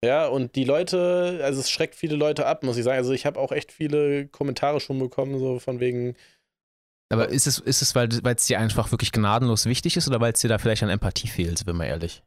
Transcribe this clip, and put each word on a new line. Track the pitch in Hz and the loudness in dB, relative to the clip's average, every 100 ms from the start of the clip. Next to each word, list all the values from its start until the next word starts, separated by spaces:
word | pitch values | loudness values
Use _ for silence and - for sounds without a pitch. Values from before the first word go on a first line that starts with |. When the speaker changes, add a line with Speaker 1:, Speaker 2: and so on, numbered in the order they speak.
| 117 | 2
Speaker 1:
Ja, | 143 156 | 2 2
und | 135 123 - | 0 -2 -2
die | 127 | 2
Leute, | 147 175 185 175 180 180 180 | 2 2 0 2 2 0 -2
also | 139 135 | -2 -2
es | 127 | -2
schreckt | - 160 - | -2 -4 -4
viele | 165 151 | -4 0
Leute | 147 151 127 | 0 2 0
ab, | 156 | 0
muss | 135 120 | -2 0
ich | |
sagen. | 117 131 | 0 2
Also | 127 | 0
ich | 135 147 | 0 -2
habe | 139 | -2
auch | 135 | -2
echt | 139 - | -2 -6
viele | - 151 147 147 143 139 | -6 -2 0 2 0 -4
Kommentare | - 143 139 143 147 | -6 -4 0 0 0
schon | - 135 | -2 -4
bekommen, | 127 - 135 135 | -4 -4 -4 -2
so | 131 127 | -2 -4
von | - 123 | -4 -2
wegen | 123 123 123 123 - _ _ _ _ _ _ _ _ | -2 -2 -4 -8 -16 _ _ _ _ _ _ _ _
Speaker 2:
Aber | 110 - | 0 2
ist | 135 143 | 2 0
es, | 131 | 0
ist | - 127 | 0 0
es, | 135 - | 2 2
weil, | 120 117 | 2 0
weil | 123 120 | 0 0
es | - | 2
dir | 110 | 2
einfach | 113 - 110 | 2 0 0
wirklich | 113 - | 0 0
gnadenlos | - 104 110 123 110 - | 2 2 4 2 2 2
wichtig | - 170 175 | 0 0 0
ist | 160 | 0
oder | 123 | 2
weil | 117 | 2
es | 113 | 2
dir | 120 | 2
da | 110 | 2
vielleicht | 117 110 | 2 2
an | 107 | 2
Empathie | 98 98 - 113 | 0 0 -2 -6
fehlt, | - 85 85 - | -4 -2 -2 -2
bin | 85 | -4
mal | 76 | -2
ehrlich? | 78 82 - | -4 -6 -8